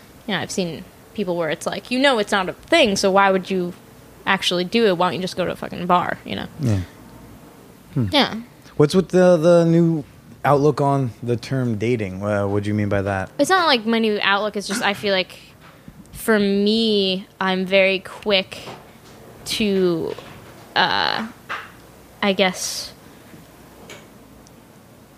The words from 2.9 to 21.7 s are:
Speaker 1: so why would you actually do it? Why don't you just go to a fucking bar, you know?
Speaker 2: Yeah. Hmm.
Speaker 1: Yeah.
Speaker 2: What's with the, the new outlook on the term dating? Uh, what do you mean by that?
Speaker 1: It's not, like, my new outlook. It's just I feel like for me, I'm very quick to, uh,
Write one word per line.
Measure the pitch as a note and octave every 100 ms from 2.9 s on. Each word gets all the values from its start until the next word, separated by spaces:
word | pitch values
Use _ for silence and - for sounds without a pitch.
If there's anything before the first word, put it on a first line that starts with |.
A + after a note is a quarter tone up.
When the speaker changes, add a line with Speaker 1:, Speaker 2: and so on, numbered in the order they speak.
| G3
Speaker 1:
so | G3
why | F#3+ G3
would | F#3+ F3+
you | F#3+ F3 - - - - - -
actually | F#3+ - F3+
do | F3+ A#3 A3
it? | F3
Why | F3+
don't | C#3
you |
just | F#3 -
go | E3+
to |
a | -
fucking | - F3 F3
bar, | F3+ - -
you | - G3
know? | - -
Speaker 2:
Yeah. | C3 G2 F2 - - - - - - - - - -
Hmm. | C#3+ G2+
Speaker 1:
Yeah. | D4 G3+ A3 A#3+ - - -
Speaker 2:
What's | D3 F#3+
with | E3
the, | F3+ F3+ F3
the | E3 E3+ E3
new | E3 E3 D#3 - - - - C3+
outlook | C#3+ D3 C#3+
on | C#3 C#3 B2+ -
the | A#2+ A#2
term | - C3 B2 G#2
dating? | A2+ A#2+ G2 F#2
Uh, | G#2 G2+ G2+
what | G#2
do | G#2
you |
mean | G#2 G#2
by | G2+
that? | G2 F#2+ F#2 -
Speaker 1:
It's | C#4+
not, | F#4 D#4+
like, | B3 G#3+
my | A3+
new | A3 G#3
outlook. | F#3+ G3+ G#3 G#3
It's | G3
just | G#3
I | G3+
feel | G3+ G#3
like | F#3+ F#3 - - - - - - - -
for | - - G#3+
me, | G3+ G3+ G#3 A3 A3+ G#3 F#3+ F#3 - -
I'm | F#3+ F#3 F#3
very | G3 F#3+ F#3
quick | - - G#3+ F#3+ - - - - - - - - - - -
to, | - G#3+ F#3+ F3+ E3 - - - - - - -
uh, | - F3+ F#2+ D2+ G#1 A3+ - - - -